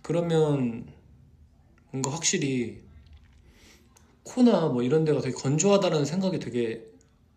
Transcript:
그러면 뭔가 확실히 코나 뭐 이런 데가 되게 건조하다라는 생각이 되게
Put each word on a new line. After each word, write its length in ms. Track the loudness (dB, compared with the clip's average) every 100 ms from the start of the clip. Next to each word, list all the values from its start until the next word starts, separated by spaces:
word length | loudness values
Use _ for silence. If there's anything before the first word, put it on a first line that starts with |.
그러면 840 | -4 -2 0 2 2 2 -2 -4 -14 -20 _ -20 -20 _ -20 _ _ _ _
뭔가 200 | -6 -6
확실히 720 | -4 -2 -2 -2 -2 -4 -8 -20 -20 -20 -20 -20 -20 -20 _ -20 -20 _ _ _ _
코나 440 | -10 4 4 6 2
뭐 140 | 0
이런 220 | 2 2
데가 160 | 2 0
되게 140 | -2
건조하다라는 720 | -4 -2 2 4 4 4 0
생각이 340 | 0 -2 -2 -4
되게 460 | -6 -4 -4 -6 -14 -20 _ _ _